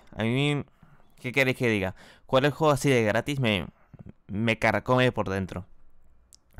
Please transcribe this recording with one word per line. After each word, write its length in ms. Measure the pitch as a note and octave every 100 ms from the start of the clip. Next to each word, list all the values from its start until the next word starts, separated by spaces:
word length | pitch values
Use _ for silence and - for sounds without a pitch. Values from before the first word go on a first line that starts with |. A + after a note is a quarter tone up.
| - -
A 60 |
mí, 420 | A2 B2+ C#3+ C#3+ - _ - - - -
¿qué 120 | B2+
queréis 240 | B2 C3 B2+
que 120 | B2
diga? 260 | G#2+ F#2 - - - -
Jugar 180 | -
el 80 | C#3+
juego 200 | C3 D#3
así 180 | C3+ D3
de 120 | B2+
gratis 380 | A2 G#2+ A#2+ C#3+
me, 260 | A#2+ G2+ - - _ - - - -
me 320 | G2 A#2 A2
carcome 520 | A2+ G#2 - B2+ B2+
por 180 | A2+ F#2+
dentro. 360 | F#2+ F#2 F2+ - - - - - - _ - _ -